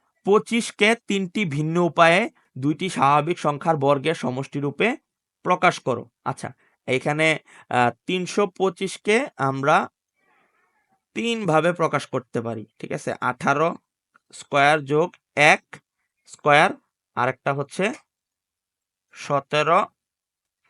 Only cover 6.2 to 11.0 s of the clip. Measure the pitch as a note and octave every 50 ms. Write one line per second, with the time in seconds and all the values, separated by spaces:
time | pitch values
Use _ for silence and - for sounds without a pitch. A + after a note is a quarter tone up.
6.2 | - B2+ C3+ - - - - _ _ _ _ _ - - B2+ C3 - D#3 D3+ D#3
7.2 | D#3 D#3+ D#3 C#3 _ _ - - - - A#2 B2 B2 A#2+ - _ _ - F#3 F#3
8.2 | F3+ E3 - G#3 G#3 G3 _ - F#3 F#3+ F3+ - G3 F3+ - - - G#3 G#3+ A#3+
9.2 | C#4+ - _ - C3+ C3+ C3+ C3+ C3+ D3 D#3+ F#3+ A#3 - _ _ _ _ _ _
10.2 | _ _ _ _ _ _ _ _ _ _ _ _ _ _ _ _